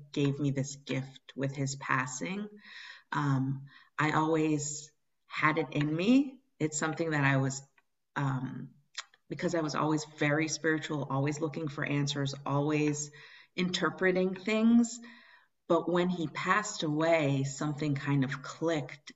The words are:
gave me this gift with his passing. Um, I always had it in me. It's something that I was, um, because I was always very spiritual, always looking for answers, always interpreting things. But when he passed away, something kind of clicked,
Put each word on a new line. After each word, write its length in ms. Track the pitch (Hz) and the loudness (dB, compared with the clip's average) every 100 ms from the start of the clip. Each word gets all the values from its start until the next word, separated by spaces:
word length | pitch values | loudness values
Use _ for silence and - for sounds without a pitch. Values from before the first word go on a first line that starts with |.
| - | -6
gave 260 | - 143 139 | 0 0 2
me 120 | 147 | 0
this 240 | 135 131 - - | -2 -4 -8 -6
gift 460 | 135 135 - - | -6 -6 -12 -16
with 200 | - 139 | -6 -6
his 220 | 139 135 - | -2 -4 -4
passing. 720 | - 131 127 - 170 196 208 - - - - - _ | -2 0 -2 -6 -6 -6 -8 -12 -20 -18 -18 -20 _
Um, 500 | 147 143 135 135 139 - - - - | -2 2 2 0 -4 -8 -20 -12 -2
I 140 | 151 | 0
always 760 | 151 156 160 156 151 - - - _ _ _ _ | 2 2 2 2 0 -2 -8 -12 _ _ _ _
had 320 | - 151 160 | 0 0 2
it 100 | 143 | -2
in 220 | 151 147 | -2 0
me. 440 | 156 196 262 285 - _ - | 2 4 4 2 -6 _ -4
It's 180 | 156 - | -4 -2
something 320 | 160 156 165 | -2 -2 -2
that 140 | 151 | 2
I 120 | 139 139 | 2 4
was, 240 | 135 131 - _ _ _ _ 151 | 2 -2 -12 _ _ _ _ -4
um, 520 | 139 131 131 - - - _ - - _ - | -2 -2 -6 -8 -14 -18 _ -16 -16 _ -12
because 260 | 156 175 | -6 -2
I 60 | 170 | 0
was 140 | 151 | -2
always 300 | - 151 156 - - | 0 0 0 -2 -2
very 300 | 147 147 160 | 0 2 0
spiritual, 580 | - 160 156 - 151 143 | -2 0 0 -2 -4 -2
always 300 | 135 143 147 | 0 0 -2
looking 280 | 160 165 160 | -4 -4 -6
for 160 | 151 | -4
answers, 500 | - 143 143 143 135 139 - | -2 -2 -2 -2 -4 -4 -2
always 640 | 143 147 151 151 147 - - - - - - | 0 0 2 2 0 -6 -12 -20 -20 -12 -4
interpreting 800 | 180 180 165 - 185 180 185 | -4 0 -2 0 0 2 0
things. 680 | 185 214 220 226 233 233 - - - - - _ _ - | -2 -2 2 6 6 4 -2 -16 -20 -20 -20 _ _ 2
But 220 | 165 165 | 2 4
when 180 | 180 180 | 2 2
he 200 | 175 151 | 0 -4
passed 540 | - 180 196 202 - | -4 0 0 0 -2
away, 600 | 160 151 165 165 143 139 | 0 2 6 6 6 2
something 500 | 135 - 151 143 151 | 0 -2 -4 0 0
kind 300 | 139 139 143 | 0 2 2
of 180 | 131 - | 2 -2
clicked, 720 | - - 160 160 143 - - | -10 -4 0 0 -2 -10 -18